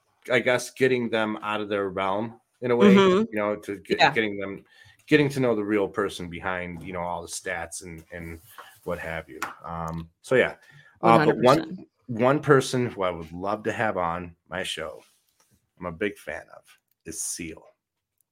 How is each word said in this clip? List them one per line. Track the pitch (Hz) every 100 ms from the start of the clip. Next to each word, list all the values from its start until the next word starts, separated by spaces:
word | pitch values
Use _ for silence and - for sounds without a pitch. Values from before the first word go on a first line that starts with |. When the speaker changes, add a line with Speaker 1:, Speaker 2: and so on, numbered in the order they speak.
| _ _ -
Speaker 1:
I | 123
guess, | 123 123 -
getting | - 131 127 117
them | 110 107 104
out | 104 107
of | 104
their | 104 98
realm | 92 95 101 113 117 _ -
in | 123
a | 120
way, | 208
Speaker 2:
Mm-hmm. | 196 190 185 226
Speaker 1:
you | 107
know, | 104 104
to | - 98
get, | - -
Speaker 2:
Yeah. | 156
Speaker 1:
getting | 127 107 101
them, | 98 98 - _ - _ -
getting | 151 143
to | 143
know | 123
the | 110
real | 104 107 95
person | - 98 - 87
behind, | 85 95 92 90 85
you | 90
know, | 90
all | 87 85
the | 85
stats | - 95 90 82 -
and, | 92 80 82
and | 87 82 82 - - - -
what | 90 85
have | 82 80 -
you. | 64 - -
Um, | 82 85 82 82 82 _
so | -
yeah. | 127 82 - _ - - -
Uh, | 113 113 151
but | 110
one, |
Speaker 2:
One | 120 151
hundred | - -
percent. | - _ -
Speaker 1:
one | 110 147 151
person | 147 135 127 127 117
who | 104
I | 92
would | 85 80
love | 85 98 107
to | 110
have | 104 110 92
on | 85 87 87 85 -
my | 87
show, | 90 - 78 57 _ _ _ _ _ _ _ -
I'm | 87
a |
big | 82 104 101
fan | - 78 - -
of, | _ _ _ _
is | - 78
Seal. | - - 85 - - _ _ _ _ _ _